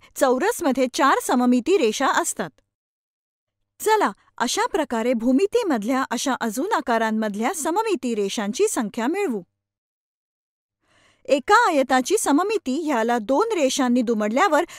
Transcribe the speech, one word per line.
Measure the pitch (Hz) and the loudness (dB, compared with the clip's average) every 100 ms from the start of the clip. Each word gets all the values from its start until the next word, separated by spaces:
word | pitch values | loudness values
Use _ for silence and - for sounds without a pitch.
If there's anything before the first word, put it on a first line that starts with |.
| - - | -4 0
चौरसमध्ये | 269 254 381 - 311 254 254 | 2 2 0 0 -2 0 -2
चार | - 277 453 | 2 2 2
सममिती | - 254 247 247 262 381 | 0 0 2 2 2 2
रेषा | 226 - 285 311 | 2 0 0 0
असतात. | 339 - 170 - _ _ _ _ _ _ _ _ _ _ _ - | -2 -6 -10 -12 _ _ _ _ _ _ _ _ _ _ _ -6
चला, | 427 440 262 - _ - | 0 2 0 -4 _ -6
अशा | 240 359 466 | -4 -2 -2
प्रकारे | 359 294 226 240 | -2 -2 -2 0
भूमितीमधल्या | 240 233 262 392 466 403 233 208 262 269 | 0 2 2 2 0 0 -2 -2 -2 -2
अशा | 247 277 - | -4 -2 -2
अजून | 226 220 381 | -4 -4 -2
आकारांमधल्या | 381 - 226 220 220 214 202 247 | -2 0 0 0 -2 -2 -2 -4
सममिती | 359 311 370 440 330 247 | -4 -2 -2 -2 -2 -4
रेषांची | 214 196 - 208 254 427 | -4 -4 -4 -4 -2 -2
संख्या | 302 208 - 240 | -2 -6 -4 -4
मिळवू. | 381 381 208 - _ _ _ _ _ _ _ _ _ _ _ _ _ _ _ _ _ | -2 -2 -4 -8 _ _ _ _ _ _ _ _ _ _ _ _ _ _ _ _ _
एका | - 277 - 427 440 | -2 0 4 4 4
आयताची | 294 247 262 254 415 | 2 2 0 0 0
सममिती | 349 285 403 440 - 277 | 2 2 2 -2 -4 -4
ह्याला | 302 240 233 240 | -2 0 0 -2
दोन | 208 277 466 | 0 0 0
रेषांनी | 359 262 - 247 247 | 0 0 0 0 2
दुमडल्यावर | 226 214 208 254 392 302 339 | 0 0 0 2 2 2 0